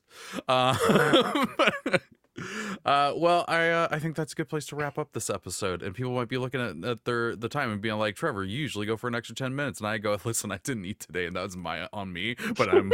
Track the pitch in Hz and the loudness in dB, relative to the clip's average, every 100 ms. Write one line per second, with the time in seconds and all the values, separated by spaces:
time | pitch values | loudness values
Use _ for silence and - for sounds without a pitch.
0 | _ - - - - 127 127 - 466 - | _ -20 -10 -8 2 4 4 4 4 6
1 | - 262 - - 262 - 262 554 262 - | 6 6 4 2 0 2 2 2 -2 -2
2 | - - _ - 185 214 208 196 - 143 | -2 -14 _ -12 -10 -8 -6 -4 2 4
3 | 143 139 170 175 - 165 165 170 165 156 | 4 2 4 4 4 2 4 2 2 0
4 | 160 156 156 - 156 156 - 143 147 147 | -2 -4 -6 -4 -4 -4 -6 -4 -4 -4
5 | 151 117 - 101 - - 98 87 98 98 | -6 -6 -4 -4 -6 -4 -2 -2 -6 -6
6 | 127 123 117 127 127 131 117 78 101 117 | -4 -2 -2 -2 -2 -2 -4 -4 -4 -4
7 | - 120 117 92 113 143 127 104 110 107 | -2 0 0 -2 -4 -2 -2 -2 -2 0
8 | 107 101 165 104 95 117 147 101 104 110 | 0 0 -2 -2 -4 -4 -4 -4 -2 -2
9 | 123 117 - 117 131 135 143 - 107 110 | -2 -4 -6 -6 -4 -4 -4 -4 -4 -2
10 | 104 104 117 113 107 95 - 117 90 104 | 0 0 0 -2 -4 -6 -4 -4 -4 -8
11 | - 80 85 90 98 92 82 82 87 107 | -6 -4 -2 -4 -6 -6 -6 -6 -6 -6
12 | 95 87 107 123 220 - 107 - 95 | -6 -4 -4 -4 -4 0 4 6 8